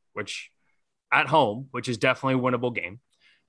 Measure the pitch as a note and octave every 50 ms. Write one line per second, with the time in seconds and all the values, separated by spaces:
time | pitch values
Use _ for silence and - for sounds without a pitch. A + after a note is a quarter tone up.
0 | _ _ - G#2+ G#2 - - - - - _ _ _ _ _ _ _ _ _ _
1 | _ _ A#2+ C3 D3+ C3 C#3+ D#3+ C#3 G#2+ G#2 A#2+ C3+ - - A#2+ A#2 - A#2+ A2+
2 | - C3 B2+ - - C3+ C3 C3 B2 B2+ B2+ A#2+ B2 B2 A#2 - E2+ F2 G2 A#2+
3 | _ _ _ _ _ _ _ _ _